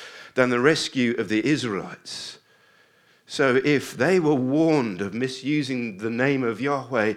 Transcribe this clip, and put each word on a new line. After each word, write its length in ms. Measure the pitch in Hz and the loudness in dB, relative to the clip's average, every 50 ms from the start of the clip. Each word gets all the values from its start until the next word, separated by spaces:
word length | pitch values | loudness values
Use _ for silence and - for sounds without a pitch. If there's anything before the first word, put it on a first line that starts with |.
| - - - - - - - | -18 -18 -18 -20 -20 -4 0
than 160 | 127 127 123 | 2 2 4
the 80 | 123 120 | 4 4
rescue 560 | 123 147 160 143 - - - 135 123 117 117 | 4 4 4 4 0 -2 -2 0 0 0 0
of 120 | - 113 92 | -2 -2 0
the 180 | 107 110 107 | 0 0 2
Israelites. 920 | 135 156 135 120 120 101 90 80 87 - - - - - - - - - - _ _ _ _ _ _ _ _ _ _ _ _ _ _ _ _ _ | 2 0 0 -2 -4 -4 -6 -6 -8 -12 -16 -16 -14 -14 -12 -12 -14 -16 -18 _ _ _ _ _ _ _ _ _ _ _ _ _ _ _ _ _
So 360 | - - - 147 135 123 135 127 | -8 -2 2 4 4 4 4 4
if 320 | 147 147 131 131 - - | 4 2 2 0 -4 -4
they 220 | 101 123 160 190 185 | 0 2 2 4 4
were 160 | 165 151 151 | 4 4 2
warned 640 | 131 127 127 139 156 165 165 156 147 123 113 92 90 | 2 2 0 2 2 4 4 4 2 2 0 -4 -4
of 140 | 101 98 92 | -6 -6 -4
misusing 840 | 117 127 131 131 - - 135 151 151 143 123 135 123 120 117 101 92 | -4 -4 -4 -6 -6 -4 -2 -2 -2 -2 -2 -4 -4 -6 -6 -8 -6
the 120 | 107 113 | -6 -4
name 320 | 117 117 127 143 143 131 | -2 0 0 2 2 0
of 180 | 127 117 110 98 | 0 -2 -2 -2
Yahweh, 540 | 123 143 143 135 127 120 131 117 104 107 104 | -2 -2 -2 -4 -4 -2 0 0 2 0 0